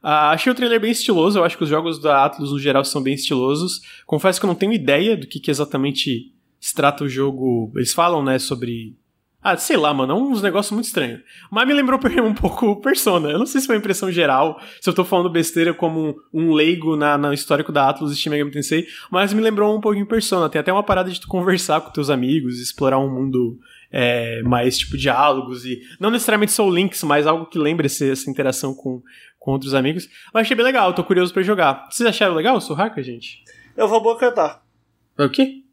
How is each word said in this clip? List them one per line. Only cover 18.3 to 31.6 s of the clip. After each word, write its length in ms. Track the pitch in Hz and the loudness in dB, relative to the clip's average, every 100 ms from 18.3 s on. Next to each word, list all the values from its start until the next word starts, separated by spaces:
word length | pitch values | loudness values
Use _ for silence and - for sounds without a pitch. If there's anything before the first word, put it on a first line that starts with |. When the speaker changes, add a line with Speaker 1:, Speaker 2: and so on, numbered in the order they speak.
Speaker 1:
Megami 200 | 147 147 | -2 -4
Tensei, 360 | 143 139 156 170 - - | -6 -2 -2 -4 -12 -6
mas 240 | 180 196 | -2 0
me 80 | 208 | 2
lembrou 340 | 220 214 208 214 | 0 2 2 2
um 60 | |
pouquinho 240 | 214 208 202 | 0 -2 0
Persona. 420 | 226 208 185 165 | -2 0 0 0
Tem 120 | - | 0
até 100 | 190 | 0
uma 100 | 190 | 0
parada 280 | 208 190 185 | 2 0 0
de 100 | 180 | -6
tu 80 | - | -6
conversar 540 | 190 180 185 185 156 | -2 0 0 0 -2
com 80 | - | -2
teus 160 | - 143 | -6 0
amigos, 500 | 139 127 156 127 123 | 0 2 0 0 -6
explorar 400 | 123 - 139 131 | -8 -2 2 2
um 120 | 139 | 0
mundo, 440 | 131 135 127 123 120 - - _ | -2 -2 0 -2 -4 -20 -20 _
é, 480 | - 120 120 117 113 | -2 0 0 -2 -4
mais, 340 | 120 123 123 127 | 0 2 2 0
tipo, 180 | - 135 | -4 -2
diálogos 720 | 135 123 147 135 127 127 127 | 0 4 4 2 -4 -10 -10
e 160 | 123 - - | -10 -12 -4
não 100 | 196 | 0
necessariamente 420 | 233 - 214 208 | 0 2 2 2
Soul 200 | - 208 | 2 2
Links, 280 | 175 190 - | 4 0 -2
mas 240 | 156 147 151 | 0 2 4
algo 180 | 165 | 2
que 140 | 165 170 | -2 -2
lembre 280 | 147 165 143 | 0 2 0
esse, 220 | - 139 | 0 -2
essa 200 | 135 - | -2 -4
interação 420 | 135 135 127 135 | -2 -2 -2 -4
com, 300 | 135 135 127 - - - _ | -6 -8 -8 -12 -20 -20 _
com 120 | - | -4
outros 220 | 135 135 | -4 0
amigos. 320 | 135 131 165 - - - | 0 0 -2 -8 -20 -4
Mas 100 | 220 | 0
achei 120 | 214 | 0
bem 100 | 247 | 2
legal, 280 | 247 262 190 | 2 2 2
tô 80 | 180 | 0
curioso 300 | 175 185 180 | 0 0 2
pra 100 | 185 | 0
jogar. 460 | 185 202 | -2 2